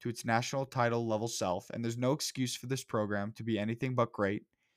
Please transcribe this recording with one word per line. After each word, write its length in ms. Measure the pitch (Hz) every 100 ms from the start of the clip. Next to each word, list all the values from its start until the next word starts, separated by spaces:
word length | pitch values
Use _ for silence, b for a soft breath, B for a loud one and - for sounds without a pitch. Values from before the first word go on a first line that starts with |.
to 80 | 117
its 160 | 117
national 400 | - 117 - 139
title 420 | 135 127 120 117 117
level 220 | 107 117
self, 400 | - 98 90 -
and 140 | -
there's 140 | 117 117
no 140 | 127
excuse 440 | 151 - - 123 -
for 100 | 127
this 160 | 131
program 500 | - 117 104 104 101 110
to 80 |
be 140 | 110 107
anything 360 | 104 120 131
but 180 | 123 113
great. 320 | - 101 104 - _ _